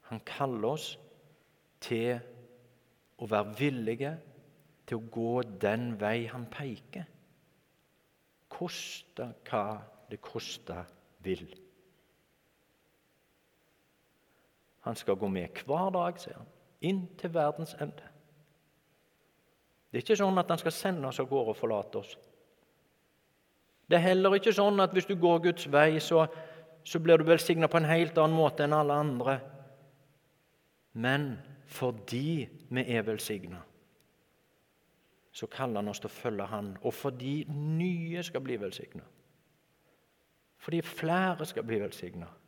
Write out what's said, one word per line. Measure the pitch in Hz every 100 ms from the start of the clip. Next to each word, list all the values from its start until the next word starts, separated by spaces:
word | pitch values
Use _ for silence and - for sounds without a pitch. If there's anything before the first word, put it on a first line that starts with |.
| -
Han | 113 -
kaller | - 139 117 104 151
oss | - - - - _ _ _ _ _ _
til | - 117 117 120 120 - - - _ _ _ _ _ -
å | 113
være | 107 104 107
villige | 143 127 110 120 139 160 - - - _ _ _
til | - 113
å | 113
gå | 117 113 123 117 95
den | 104 110 123 107
vei | 104 113 113
han | 123 117
peker. | - 143 104 - 185 165 - _ _ _ _ _ _ _ _ _ _ _ _ _
Koste | - 175 - - - - - 123 - -
hva | 117 104 107 - - -
det | 107
koste | - 113 - - - 87 87 _ _ _
vil. | 190 190 170 - - _ _ _ _ _ _ _ _ _ _ _ _ _ _ _ _ _ _ _ _ _ _ _ _ _ _ _ _ _ _ _
Han | - 113
skal | - 98
gå | 104
med | 95 85 -
hver | - 147 190 185
dag, | 175 170
sier | - -
han, | - _ _ _
inn | 160 196 175 -
til | 175
verdens | 165 147 151 160 -
ende. | 151 - - - _ _ _ _ _ _ _ _ _ _ _ _ _ _ _ _ _
Det | 120
er |
ikke | - 208
sånn | 196 185
at | 175
han | 165
skal | 165 -
sende | 196 180 135
oss | -
av | 131
gårde | 139 113
og | 107
forlate | 113 107 98 107
oss. | 98 - - _ _ _ _ _ _ _ _ _ _ _ _ _ _ _ _
Det | 170
er | 175
heller | 185 190 196
ikke | 208
sånn | 196 202 202
at | 190
hvis | 185 -
du | 196
går | 170 170 175
Guds | 170 143
vei, | 143 156 156
så, | - 165 156 - - - - -
så | - 165
blir | 160 165
du | 160
velsignet | 165 - 165 156
på | 170
en | 156
helt | 165 165 -
annen | 156 160
måte | 151 151 147
enn | 151
alle | 147 143
andre. | 151 123 123 135 - - - - - _ _ _ _ _ _ _ _ _ _
Men | 113 120 139 143 107 - - -
fordi | - 127 117 - 120 147 165 120 - -
vi | 127 123
er | 117
velsignet, | 107 107 - 104 87 90 - _ _ _ _ _ _ _ _ _ _ _ _ _ _ _ _
så | - 110
kaller | - 135 107
han | 104
oss | 98
til | 107
å |
følge | - 123 104 98
han. | 107 101 95 123
Og |
fordi | - 139 127 127 147 151
nye | 143 151 160 180 175 165 175
skal | 175 -
bli | 131 120
velsignet, | 98 - - - - _ _ _ _ _ _ _ _ _ _ _ _ _ _ _
fordi | - 165 160
flere | - 160 175 190 170 156
skal | - 113
bli | 113
velsignet | 101 - 87 92 82 -